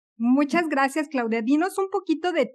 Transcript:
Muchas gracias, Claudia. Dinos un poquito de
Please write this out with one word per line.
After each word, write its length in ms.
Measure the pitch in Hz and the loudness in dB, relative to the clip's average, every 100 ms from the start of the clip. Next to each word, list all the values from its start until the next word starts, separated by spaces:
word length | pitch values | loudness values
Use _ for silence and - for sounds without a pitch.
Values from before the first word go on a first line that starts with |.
| _ - | _ -4
Muchas 500 | 233 269 285 339 330 | 2 2 2 0 0
gracias, 400 | 277 269 311 302 | 0 0 0 -4
Claudia. 340 | 262 226 226 | -4 -2 -2
Dinos 340 | 226 294 370 381 | 2 2 2 -2
un 100 | 381 | -4
poquito 420 | 392 359 311 349 | -4 -2 -2 0
de 140 | 339 247 | 0 -2